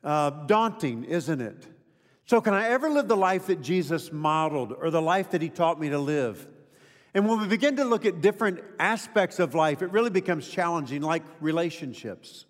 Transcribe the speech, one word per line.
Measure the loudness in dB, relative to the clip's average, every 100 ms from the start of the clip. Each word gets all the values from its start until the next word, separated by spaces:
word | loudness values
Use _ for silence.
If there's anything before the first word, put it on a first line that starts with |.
Uh, | 0 2 0 -2 0
daunting, | 2 2 0 -4 -4 -4
isn't | -4 -2 -4
it? | -4 -10 -20 -20 _ _ _ _ _
So | 2
can | 4
I | 2 2
ever | 2 2
live | 0 2
the | 4
life | 4 2 0
that | -4
Jesus | 0 0 0 -4 -4
modeled | -4 0 2 0 -2 -6 -4
or | -2
the | 0
life | 2 0 0
that | -2
he | -4
taught | 0 0 0
me | -2
to | -2
live? | 0 0 -2 -4 -14 -20 -20 _ -20 _ _
And | 0 2
when | 2
we | 2
begin | 2 2 2
to |
look | 2 2 2
at | 2
different | 2 2 -2 -2 -10 -2
aspects | 0 0 -2 0 0 0
of | -2
life, | 2 0 0
it | -2
really | 0 2
becomes | 0 0 -4 -4
challenging, | -4 -2 -2 -4 -4
like | -2 -2 -4 -6
relationships. | -2 0 -2 -4 -12 -10 -12 -12 -16 -20 -20